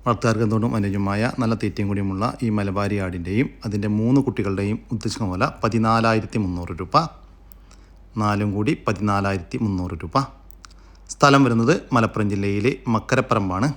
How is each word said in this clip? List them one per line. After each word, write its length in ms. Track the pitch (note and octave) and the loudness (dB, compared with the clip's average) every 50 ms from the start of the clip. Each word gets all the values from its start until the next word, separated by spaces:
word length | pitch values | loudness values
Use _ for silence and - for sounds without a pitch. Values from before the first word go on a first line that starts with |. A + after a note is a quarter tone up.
| - | 2
വളർത്തുകാർക്ക് 380 | B2 A#2 - - A#2 A2 G#2+ A#2 | 0 0 2 2 0 2 2 0
എന്തുകൊണ്ടും 280 | G#2+ A2 A2 G#2+ A#2+ - | 0 2 0 0 0 0
അനുയോജ്യമായ 540 | A2 G2+ G2+ G2 G2+ G2+ G2 G2+ G#2 A2+ B2+ - - | 0 -2 -2 -2 -2 -2 -2 0 0 -2 -2 -2 -2
നല്ല 120 | A#2+ A2 A2+ A2 | 0 0 0 0
തീറ്റയും 260 | - G2+ - - G#2 G2 | -2 -4 -2 -2 -4 -2
കൂടിയുമുള്ള 340 | G#2 G2+ G2 F#2+ F#2+ F#2+ G#2+ C3 C3+ - B2 | -2 -2 -2 -2 -2 -2 -2 -4 -4 -2 -2
ഈ 20 | A2+ G#2+ | 0 0
മലബാരി 400 | G#2 G2+ G2+ F#2 G2+ G2+ G2+ G#2 G2+ F#2+ | 0 -2 -2 -2 -2 -2 0 0 -2 -2
ആടിൻ്റെയും 440 | F#2 F2+ F2 E2+ F2+ G2 A2+ C#3+ - - - - | -4 -4 -6 -6 -2 0 0 0 -2 -4 -10 -8
അതിൻ്റെ 240 | A2+ G2+ G#2 G2+ G#2+ G#2+ G#2+ | -4 -4 -2 -2 0 0 0
മൂന്ന് 200 | A2 A#2+ C3+ C#3 C3+ | 2 4 4 4 4
കുട്ടികളുടെയും 520 | C3 G#2 - G2 G2 G2 F#2+ G2+ G2+ A2 A#2 - - B2 | 2 -2 -2 -2 -2 -2 -2 -2 -2 -2 -4 -6 -8 -8
ഉദ്ദേശിക്കുന്ന 360 | G2+ - A2+ - - A2 F#2+ F2+ | -4 -4 -6 -4 -4 -4 -4 0
വില 120 | F#2 B2 D3 - - | 0 -2 -2 -2 -2
പതിനാലായിരത്തി 800 | - A2+ G2+ A2+ A2 A2+ A2+ A2+ A2+ A2+ A2+ A2 G#2 G2 - - G2+ | -2 0 0 2 2 4 4 4 4 4 2 2 0 -2 -4 -4 -2
മുന്നൂറ് 280 | F#2 F2+ F2 F2 F2 F2+ E2 | -2 -4 -6 -6 -8 -8 -10
രൂപ. 160 | F#2 F2 - D3 E3 - - - - - - - - - - - - - - - - - - - - - - A2 | -8 -2 0 0 0 -2 -10 -18 -20 -20 -20 -20 -20 -20 -20 -20 -20 -20 -20 -20 -20 -20 -20 -20 -20 -10 -4 -2
നാലും 280 | G#2+ G#2 G#2 G2+ G#2 G#2 G2 | 0 0 0 0 0 -2 -2
കൂടി 180 | G#2 G#2+ C3 B2+ - - | 0 0 -2 -2 -2 -2
പതിനാലായിരത്തി 680 | - G#2 F#2 G#2 G#2 G2+ G2+ G2 G2 G2 F#2 E2+ - - - A#2 | -4 -2 0 0 0 0 2 0 0 -2 -4 -6 -8 -6 -2 -2
മുന്നൂറ് 300 | G#2 G2 F2+ F2+ F2 F#2 E2 | -2 -2 -2 -4 -6 -6 -8
രൂപ. 160 | - E2 - C3+ C3+ - - - - - - - - - - - - - - - - - - | -10 -2 -2 -2 -2 -2 -10 -20 -20 -20 -20 -20 -20 -20 -20 -20 -20 -20 -20 -20 -18 -18 0
സ്ഥലം 280 | - D3 C#3+ C#3 C#3 C3+ | 4 6 8 8 8 6
വരുന്നത് 280 | A#2+ A#2 A2+ A2+ A#2 G#2+ G2 - - C3 | 6 4 4 4 4 2 2 0 0 2
മലപ്പുറം 320 | A#2+ A2 G#2+ - A2 G#2+ G2+ G#2 | 2 2 2 0 -2 -2 -2 -2
ജില്ലയിലെ 380 | G2+ G2 G2+ G2+ G#2 G#2 B2+ - - - C3 A2+ | -2 -2 -2 -2 0 0 0 -2 -2 -2 -2 -2
മക്കരപ്പറമ്പാണ്. 760 | G#2+ - - B2+ A#2+ - - - G#2 G2 F#2 F2+ F#2 A#2+ D3 D3 | -2 0 0 0 0 2 0 0 0 0 -2 -2 0 -2 -2 -2